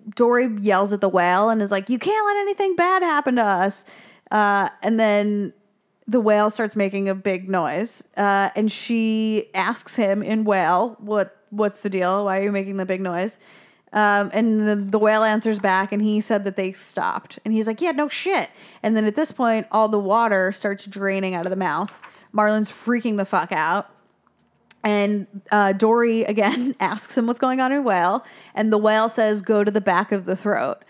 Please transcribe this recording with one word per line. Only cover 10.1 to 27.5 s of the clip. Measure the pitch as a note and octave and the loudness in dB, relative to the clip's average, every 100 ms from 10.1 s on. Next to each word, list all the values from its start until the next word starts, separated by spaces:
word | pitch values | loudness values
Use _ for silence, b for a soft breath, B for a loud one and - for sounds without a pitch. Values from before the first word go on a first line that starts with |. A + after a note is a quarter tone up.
| G3 | 0
in | G3 A3 | -2 -2
whale, | G#3+ G3 E3 F3+ A#3 A3 | 0 2 4 2 0 -4
"What, | G#3 G#3 G3 - _ | -4 -2 -2 -6 _
what's | G#3 G#3 G3+ | -2 -2 -2
the | G#3 | -6
deal? | F#3+ F3+ G3 G3+ | -2 0 0 0
Why | F#3+ | 0
are | |
you | G3+ | 0
making | G3 G3 G3 | -2 -4 -4
the | F#3 | -4
big | F#3 | -4
noise?" | F#3+ E3+ G3+ - b b b b b | -4 -4 -4 -8 b b b b b
Um, | G#3+ G#3 G3+ G3+ | 2 4 4 0
and | G#3+ A3+ G#3+ G#3+ | 0 2 2 2
the, | G3+ | 0
the | G3 G#3 | 0 2
whale | G#3+ G#3+ | 4 4
answers | A3 G#3+ A3+ G#3 | 2 2 0 0
back, | G3 F#3 G3 | 2 0 0
and | G#3 | 0
he | G#3+ G#3+ | 0 0
said | G#3+ G#3 | 0 -2
that | G3 G3 | -2 -4
they | F#3+ | -6
stopped. | F#3+ - - F2+ - - - A3 | -8 -12 -4 -4 -4 -10 -10 -2
And | |
he's | A3 A3 | -2 -2
like, | A3 | -2
"Yeah, | F4 | -2
no | C#4 D4 | -2 -4
shit." | - F#4 F4+ - - B B | -4 -2 -2 -4 -10 B B
And | G#3 | -2
then | A3 G#3+ | 0 0
at | G#3 | 0
this | D#4 | -2
point, | - A#3 A3 G#3+ | 0 0 0 0
all | G#3+ G#3+ | 2 2
the | G#3+ | 2
water | G3 A3 A3+ G3 F#3 | 2 2 2 2 0
starts | G3+ G#3 G3 | -2 -6 -6
draining | G3+ G3 G3 F#3+ F#3+ | -10 -6 -4 -2 -4
out | F3+ F3+ | -4 -4
of | |
the | F#3+ | -2
mouth. | F3+ D3+ G#3 - B B B | -2 -2 -6 -10 B B B
Marlin's | G#3 G#3+ G#3+ G#3+ | 0 2 2 -2
freaking | - - A#3+ A#3 G#3 | -6 -4 -2 -2 -2
the | |
fuck | G3 F#3+ E3+ | -2 -2 -2
out. | E3 D#3 G3 - _ _ _ _ _ _ _ _ _ | 0 0 -2 -4 _ _ _ _ _ _ _ _ _
And, | G#3+ G#3 G3+ G#3 G3 G3+ - | -2 0 0 -2 -6 -14 -2
uh, | G#3 G3+ | 2 2
Dory, | G3 A3 A#3 A#3 A3+ | 2 2 4 2 0
again, | A3 G#3+ G#3 C4 B3 - | 0 0 0 0 -4 -2
<laughs> | |
asks | F#3+ G#3 - - | -4 -4 -6 -2
him | A#3 | -2
what's | A#3+ | 0
going | C4 | -2